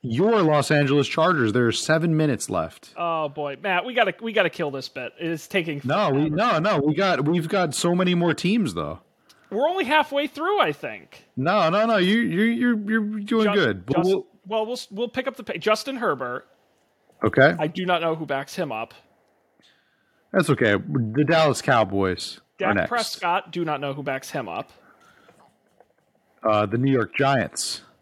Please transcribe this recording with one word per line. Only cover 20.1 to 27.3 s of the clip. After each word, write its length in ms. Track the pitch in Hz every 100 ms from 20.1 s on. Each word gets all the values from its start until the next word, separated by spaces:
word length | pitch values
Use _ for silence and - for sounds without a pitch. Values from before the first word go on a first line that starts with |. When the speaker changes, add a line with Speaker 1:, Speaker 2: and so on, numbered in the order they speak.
| _ _
Speaker 1:
That's 160 | 196 156
okay. 240 | 135 117 101
The 480 | - 143 113 117
Dallas 380 | 147 160 156 127
Cowboys 800 | - 123 104 98 95 87 - - _ _
are 60 | 190
Speaker 2:
Dak 80 | 202
Speaker 1:
next. 140 | -
Speaker 2:
Prescott, 600 | 240 220 - 180 180 185
do 120 | 165
not 160 | 160 147
know 140 | 139
who 100 | 135
backs 260 | 143 131 -
him 180 | 151 110
up. 200 | 85 - - _ _ _ _ _ _ _ _ _ _ _ _ _ _ _ _
Speaker 1:
Uh, 220 | 110 107 104
the 120 | 113
New 140 | 135
York 240 | 131 107 -
Giants. 680 | 139